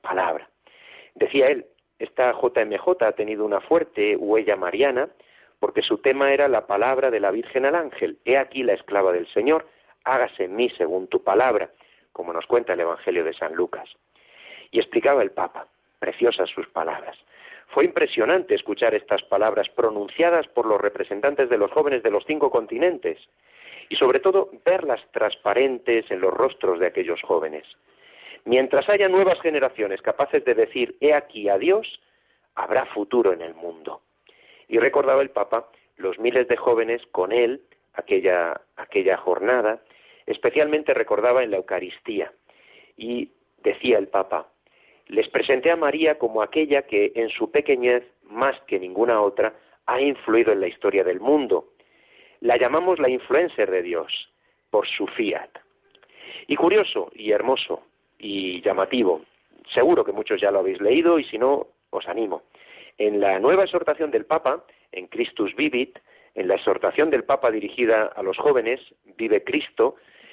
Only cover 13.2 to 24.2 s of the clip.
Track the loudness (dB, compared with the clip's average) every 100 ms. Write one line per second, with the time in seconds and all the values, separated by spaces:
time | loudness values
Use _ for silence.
13.2 | -2 -4 -6 -4 -4 -6 -14 -20 _ _
14.2 | _ _ -20 -20 -4 -4 -2 0 2 2
15.2 | 0 -2 -8 -8 -18 _ _ _ -10 0
16.2 | 0 0 -4 -4 -8 -6 -6 -6 -12 -18
17.2 | _ -20 -20 -20 -4 0 2 2 0 0
18.2 | 2 2 2 -2 -2 -2 0 0 -2 -4
19.2 | 0 0 2 0 -2 0 0 0 -6 0
20.2 | 2 2 0 -2 0 2 0 -2 -6 -2
21.2 | -2 0 2 2 2 2 0 0 0 0
22.2 | -2 0 2 0 -2 0 0 0 -4 -6
23.2 | _ _ _ -20 -20 -20 -10 0 2 4